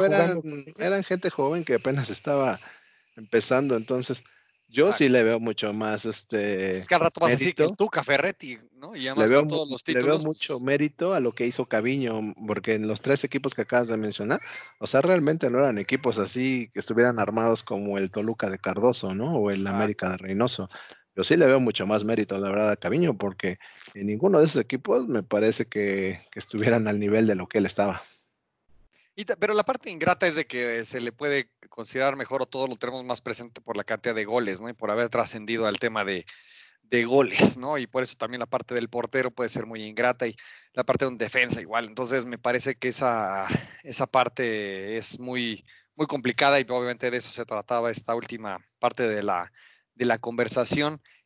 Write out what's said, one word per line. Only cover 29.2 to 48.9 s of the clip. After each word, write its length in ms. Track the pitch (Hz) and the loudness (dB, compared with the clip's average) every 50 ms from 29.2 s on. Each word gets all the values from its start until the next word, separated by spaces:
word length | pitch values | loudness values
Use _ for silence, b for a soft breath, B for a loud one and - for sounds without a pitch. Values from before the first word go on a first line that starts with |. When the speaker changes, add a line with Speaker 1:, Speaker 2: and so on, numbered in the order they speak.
| 208 | -6
Speaker 3:
ta-, 120 | - 233 | -4 -2
pero 180 | 175 190 214 214 | 0 0 2 2
la 80 | 214 208 | 2 2
parte 260 | - 262 - - 226 | 2 -2 -4 -6 -10
ingrata 360 | 185 160 156 175 180 - 196 | -6 0 2 2 2 4 2
es 80 | 175 156 | 2 2
de 120 | 156 156 | 0 -4
que 380 | - - 123 123 120 117 117 113 | -4 -4 -4 -2 -2 -2 -4 -4
se 160 | - - 127 | -6 -6 -6
le 120 | 120 117 113 | -6 -6 -8
puede 380 | _ 147 147 143 139 123 - _ _ - - | _ -2 0 0 0 -2 -4 _ _ -20 -20
considerar 480 | - - 113 - - 131 135 139 135 | -16 -14 -12 -8 -4 0 0 0 0
mejor 260 | 139 127 - 131 135 131 | -2 -6 -4 -2 -4 -4
o 40 | |
todos 220 | - - 135 131 131 | -4 -4 -4 -4 -4
lo 80 | 123 | -4
tenemos 280 | - - 123 127 131 123 | -6 -6 -6 -6 -8 -6
más 160 | 127 123 120 | -6 -6 -6
presente 400 | - 123 110 113 120 117 - - | -4 -6 -8 -8 -8 -12 -16 -18
por 160 | 117 - 110 | -12 -8 -6
la 80 | 101 101 | -6 -4
cantidad 300 | - 113 107 - 123 113 | -4 -6 -4 -4 -4 -2
de 100 | 110 104 | -2 -2
goles, 360 | 101 117 123 120 101 95 92 | -2 -2 -2 0 -2 -4 -6
¿no? 80 | 107 120 | -8 -12
Y 40 | 117 | -10
por 180 | - 113 104 | -6 -4 -2
haber 180 | 104 113 120 117 | 0 0 0 0
trascendido 580 | - 117 110 - - 113 107 104 117 113 113 | 0 -2 -2 -2 -4 -8 -6 -4 -2 0 0
al 120 | 107 101 - | 0 0 0
tema 260 | - 117 110 110 101 | -2 -2 -2 -2 -2
de, 220 | 98 98 90 85 B B B B B B B B B B B _ | -2 -4 -4 -6 B B B B B B B B B B B _
de 220 | _ 127 120 117 | _ 0 0 0
goles, 520 | 117 127 139 135 113 - - - - - | 4 4 4 4 4 4 4 4 4 4
¿no? 220 | 127 123 139 151 143 | 2 -4 -6 -4 -4
Y 80 | 123 | -6
por 160 | - - 131 127 | -4 -4 -4 -4
eso 140 | - - | -4 -6
también 240 | - 117 113 123 123 | -8 -8 -8 -6 -8
la 60 | 117 | -6
parte 280 | - - 123 110 - 123 | -4 -4 -4 -4 -2 -4
del 140 | 120 117 113 | -4 -4 -2
portero 420 | - 120 120 120 - 135 127 127 | -4 -6 -6 -2 -2 -2 -2 -2
puede 200 | - - 123 110 | -2 -4 -4 -4
ser 160 | - 131 110 | -4 -6 -8
muy 160 | 110 117 110 107 | -8 -10 -10 -12
ingrata 420 | 107 107 110 120 123 123 123 131 | -10 -4 0 0 0 0 0 -2
y 100 | 113 107 B B B B B B B _ | -6 -6 B B B B B B B _
la 120 | 127 123 | -4 -2
parte 200 | - 127 117 139 | 0 0 0 0
de 60 | 131 | -2
un 80 | 123 110 | -2 -4
defensa 420 | 113 101 - 131 123 120 110 117 | -6 -2 0 0 0 0 -2 -8
igual. 260 | 90 85 107 117 117 | -10 -4 -4 -4 -4
Entonces, 400 | 107 110 113 131 117 127 135 117 | -4 -6 -6 -4 -2 -2 -2 -4
me 120 | 123 120 110 | -4 -10 -6
parece 360 | - 123 123 123 - 139 127 | -2 -2 0 0 -2 -4 -4
que 120 | - - 127 | -4 -4 -4
esa, 580 | 117 - 135 123 117 113 107 92 98 98 95 92 B B B B B B B | -2 0 0 0 0 0 -2 -2 -2 -4 -4 -4 B B B B B B B
esa 220 | 139 120 - 139 | -8 -4 -4 -4
parte 920 | - - 131 123 117 120 - 127 117 110 107 104 101 98 95 95 101 110 | 0 2 2 2 2 0 -2 -2 -2 -2 -2 -4 -6 -6 -8 -8 -6 -6
es 220 | 113 110 - - - | -6 -4 -6 -6 -6
muy, 440 | 123 127 127 127 120 117 110 98 - b b b b b _ | -8 -6 -4 -2 -2 -2 -4 -8 -12 b b b b b _
muy 120 | - 151 | -4 -4
complicada 520 | 147 147 139 117 127 120 - 143 139 143 139 | -2 -2 -4 -2 -2 0 4 4 6 6 6
y 60 | 131 117 | 4 2
obviamente 420 | 127 123 123 123 123 117 - 123 | -2 -2 -2 -4 -4 -4 -4 -2
de 60 | 120 123 | -2 -2
eso 120 | 113 - | -6 -6
se 140 | - - 117 | -8 -10 -8
trataba 460 | - 113 104 101 - 123 117 117 117 | -6 -6 -8 -4 -2 -2 0 0 0
esta 240 | 110 - - - 117 | -2 -4 -4 -4 -4
última 420 | 120 113 - 120 110 110 104 95 90 - _ _ _ | -4 -4 -8 -12 -10 -10 -10 -10 -10 -12 _ _ _
parte 280 | - 120 | 0 0